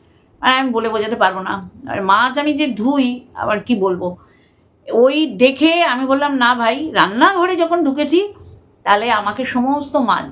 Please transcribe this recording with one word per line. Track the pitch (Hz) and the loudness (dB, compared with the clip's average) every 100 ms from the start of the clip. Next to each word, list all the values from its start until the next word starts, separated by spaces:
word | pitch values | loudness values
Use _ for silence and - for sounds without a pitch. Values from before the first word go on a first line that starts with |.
| _ _ _ _ | _ _ _ _
মানে | 247 262 | 0 0
আমি | 269 | 0
বলে | 226 220 | -2 -2
বোঝাতে | 214 214 220 | -2 -4 0
পারবো | 190 190 | 0 0
না। | 185 190 185 - - | -6 -8 -10 -16 -10
আর | - | -6
মাছ | 190 202 247 247 | 2 2 2 0
আমি | 294 | -2
যে | 285 302 | 0 -2
ধুই, | 208 240 285 247 247 - | -2 -2 0 0 -4 -12
আবার | - - 208 | -8 -4 -4
কি | 202 220 | -2 0
বলবো, | 190 180 180 180 _ _ _ _ _ _ - | 0 -2 -6 -8 _ _ _ _ _ _ -4
ওই | 226 254 302 311 | 2 4 4 -2
দেখে | 190 254 262 311 339 | 2 2 4 2 4
আমি | 330 247 262 | 2 0 0
বললাম, | 269 294 277 | 0 0 2
"না | 240 247 | 2 2
ভাই, | 226 262 311 | 0 -2 -2
রান্নাঘরে | 202 170 208 339 381 359 349 | 0 0 4 2 4 0 0
যখন | 330 349 | 0 0
ঢুকেছি, | 277 277 294 330 415 - - - _ _ | 0 -2 0 0 0 -6 -20 -20 _ _
তাহলে | - 202 233 | 0 0 2
আমাকে | 214 208 208 254 | -2 -2 -6 -4
সমস্ত | 254 254 285 277 294 | -2 0 -2 -2 -2
মাছ, | 226 175 - | 0 0 -4